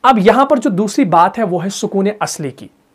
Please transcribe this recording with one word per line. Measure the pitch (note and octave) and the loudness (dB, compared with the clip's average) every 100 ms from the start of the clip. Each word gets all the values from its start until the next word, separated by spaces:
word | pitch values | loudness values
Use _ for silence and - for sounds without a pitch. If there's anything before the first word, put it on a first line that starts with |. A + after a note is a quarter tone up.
अब | B3 A#3 | 2 4
यहां | F#3+ A3+ C4+ | 4 4 2
पर | D4 | 2
जो | C#4 | 0
दूसरी | F3+ G#3+ - C4 | -2 -2 0 2
बात | E3 F3+ A#3 | 4 2 0
है | |
वो | G#3+ F3 | -4 -4
है | F3+ | -6
सुकून | - G#3 G3 G3 G#3 | -6 -6 -2 -2 -4
असली | - - C#3+ | -8 -8 -10
की। | A#2+ - _ _ | -12 -20 _ _